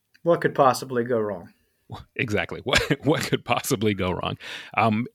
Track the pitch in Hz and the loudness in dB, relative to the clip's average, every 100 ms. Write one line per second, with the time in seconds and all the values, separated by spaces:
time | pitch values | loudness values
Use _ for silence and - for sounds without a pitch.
0 | _ _ 170 165 156 - 131 120 135 123 | _ _ 0 2 2 4 4 4 -2 -4
1 | 120 117 104 92 110 _ _ _ - - | 0 0 0 -6 -12 _ _ _ -18 -18
2 | - - 131 101 82 - 120 139 - 143 | -12 -4 -2 0 -2 -6 0 0 2 0
3 | 135 143 - 131 - 127 - 113 110 98 | 2 2 0 -2 -2 -8 -4 0 0 0
4 | 92 90 90 - - - - - 110 107 | 0 -2 -4 -6 -10 -16 -6 0 2 2
5 | 127 | -2